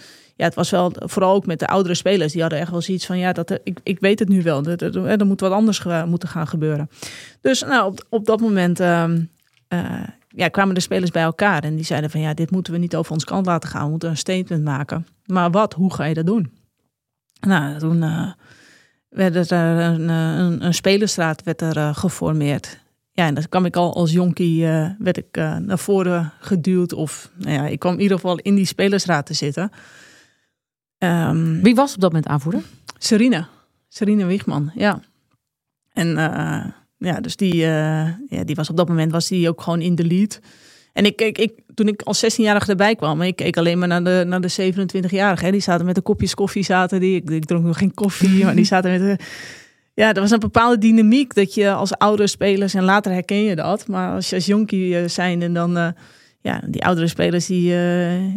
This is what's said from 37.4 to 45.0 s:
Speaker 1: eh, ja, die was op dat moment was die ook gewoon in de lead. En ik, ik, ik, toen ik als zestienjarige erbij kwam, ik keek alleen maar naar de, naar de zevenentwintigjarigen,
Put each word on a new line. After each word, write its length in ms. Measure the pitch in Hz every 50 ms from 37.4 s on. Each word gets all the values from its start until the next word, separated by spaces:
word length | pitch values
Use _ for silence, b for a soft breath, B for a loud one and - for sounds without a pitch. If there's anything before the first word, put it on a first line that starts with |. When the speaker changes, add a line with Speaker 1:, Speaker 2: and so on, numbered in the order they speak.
| 202 185 170 165 160
Speaker 1:
eh, 440 | 160 160 151 156 156 156 156 156 160 165 208 285 262
ja, 160 | - - -
die 100 | 160 151
was 160 | 175 156 -
op 60 | 160
dat 120 | 170 175 160
moment 240 | 170 160 156 160
was 160 | 156 170 165 -
die 200 | 190 185 170 165
ook 120 | 170 -
gewoon 200 | - 175 170 170
in 140 | 160 180 175
de 100 | 165 170
lead. 360 | 170 175 185 208 208 - - b b b b b b b b b b
En 120 | b - 202
ik, 160 | 208 202 -
ik, 180 | 220 214 220 -
ik, 140 | 220 220 - - _ - -
toen 140 | - 214 214
ik 140 | 208 -
als 160 | - - 208 -
zestienjarige 520 | - 226 220 - 220 208 208 202 202 -
erbij 240 | 202 180 202 214 226
kwam, 280 | 214 - 156 156 156
ik 140 | 175 185 180
keek 200 | - - 175 170
alleen 220 | 175 170 170 170 180
maar 100 | 180 175
naar 160 | 175 175 175
de, 200 | 180 180 185 175
naar 140 | 180 180 185
de 80 | 180 180
zevenentwintigjarigen, 960 | - - 190 185 175 196 196 175 - 190